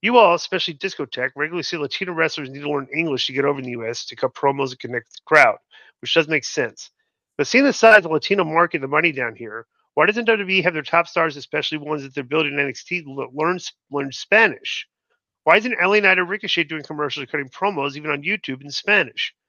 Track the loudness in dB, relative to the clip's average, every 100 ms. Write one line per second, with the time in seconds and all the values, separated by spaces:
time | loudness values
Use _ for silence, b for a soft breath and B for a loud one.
0 | 4 6 6 4 0 -4 -4 -6 -8 -6
1 | -8 -4 -6 -4 -6 -4 -6 -6 -6 -6
2 | -6 -2 -2 -2 -10 -10 -6 -4 -4 -4
3 | -2 -2 -4 0 0 0 -6 -6 -6 -8
4 | -10 -4 -4 0 0 0 -4 -4 -8 -8
5 | -8 -20 2 6 6 4 _ b b _
6 | 0 0 2 -2 -2 -4 -4 -4 -20 _
7 | _ _ _ -6 2 4 4 6 8 8
8 | 6 -2 0 0 2 4 2 0 -2 0
9 | 0 -2 -6 -6 -12 -12 -16 _ _ 2
10 | 2 2 2 0 2 0 0 -2 0 0
11 | 0 0 0 -2 -6 -4 -4 -6 -6 -6
12 | -6 -8 -2 -2 0 -2 -4 -4 -8 -10
13 | -8 -10 -10 -2 -2 -2 -6 _ _ -6
14 | -6 -8 2 4 4 0 -10 -10 -12 _
15 | _ _ _ _ 4 4 4 0 2 4
16 | 4 2 0 -4 -4 -4 -2 -6 -10 -6
17 | -6 -6 -6 -6 -8 -4 -4 -2 -6 -6
18 | -6 -6 -4 -6 -6 -10 -8 -8 0 0
19 | 0 -6 -10 _